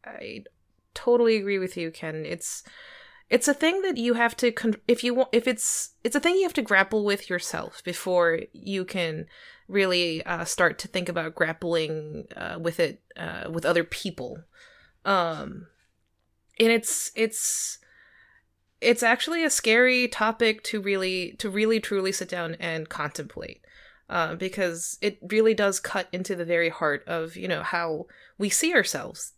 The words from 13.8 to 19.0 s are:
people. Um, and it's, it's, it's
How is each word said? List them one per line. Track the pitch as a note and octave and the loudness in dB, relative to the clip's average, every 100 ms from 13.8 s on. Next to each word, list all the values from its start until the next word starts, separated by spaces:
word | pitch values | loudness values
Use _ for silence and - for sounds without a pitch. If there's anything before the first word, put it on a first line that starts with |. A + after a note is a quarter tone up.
people. | E3 - G3 - B2 D#3+ - _ - - _ _ - | 2 -6 -6 -8 -10 -12 -18 _ -20 -20 _ _ 0
Um, | G3 E3+ D#3 C#3+ - F3 _ _ _ _ _ _ _ _ - | 2 2 -4 -10 -12 -18 _ _ _ _ _ _ _ _ 0
and | A3+ | 2
it's, | A#3 A3 - - - | 2 0 -4 -6 -4
it's, | A3 A3 - - - - _ _ _ _ _ _ _ _ _ _ | -4 -2 -4 -4 -6 -10 _ _ _ _ _ _ _ _ _ _
it's | A3+ A#3 | 2 4